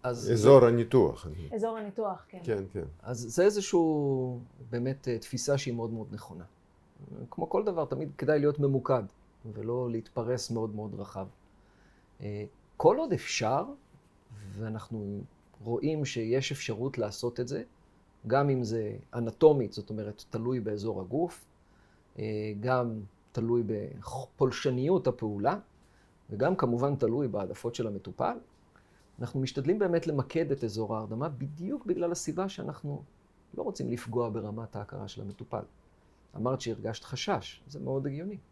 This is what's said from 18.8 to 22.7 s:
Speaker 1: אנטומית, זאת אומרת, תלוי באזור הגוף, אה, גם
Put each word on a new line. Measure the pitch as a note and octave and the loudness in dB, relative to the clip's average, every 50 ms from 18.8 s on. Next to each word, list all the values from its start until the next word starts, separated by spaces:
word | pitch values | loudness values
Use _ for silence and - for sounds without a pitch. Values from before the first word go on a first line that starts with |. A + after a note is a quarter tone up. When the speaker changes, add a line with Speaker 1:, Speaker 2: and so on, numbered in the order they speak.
| G#2+ G#2 G#2 - - - - | -2 -4 -6 -10 -12 -8 -6
Speaker 1:
אנטומית, | A#2+ A#2 A2+ A2 - E3 D#3 D3+ C#3 A#2 G2 | -4 -4 -4 2 8 8 8 8 8 0 -2
זאת | - - G2+ - | -6 -10 -10 -8
אומרת, | A2 G#2+ G#2 G#2 G#2+ - - _ | -8 -8 -8 -8 -10 -12 -16 _
תלוי | - A#2 A2+ B2 C3 B2 | -8 -4 -2 -2 -2 -2
באזור | G2+ G#2+ G#2 G#2 G2 A2+ G2+ G2 | -2 -4 -4 -4 -4 -4 -4 -4
הגוף, | F#2+ F#2 A2+ D3 F3 F3 - - - _ _ _ _ _ - _ - _ _ _ _ _ _ - | -6 -4 -2 -2 -2 -2 -4 -14 -20 _ _ _ _ _ -20 _ -20 _ _ _ _ _ _ -8
אה, | G#2+ A2 G#2+ G#2+ G#2+ G#2+ G#2 G2+ | -6 -4 -4 -4 -4 -4 -6 -4
גם | G#2+ B2+ | 0 2